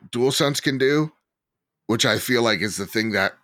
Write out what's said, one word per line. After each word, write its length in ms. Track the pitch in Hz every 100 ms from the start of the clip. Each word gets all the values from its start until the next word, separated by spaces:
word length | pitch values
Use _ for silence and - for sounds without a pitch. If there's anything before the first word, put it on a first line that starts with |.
| -
DualSense 520 | 117 131 - 143 143
can 140 | 151 135
do, 320 | 131 147 156 _ _ _ _ _ _ _ -
which 180 | 107 123
I 140 | 110
feel 220 | - 123
like 200 | 117 101
is 160 | 101 87
the 80 | 95
thing 240 | 113 110
that 220 | 101 95 -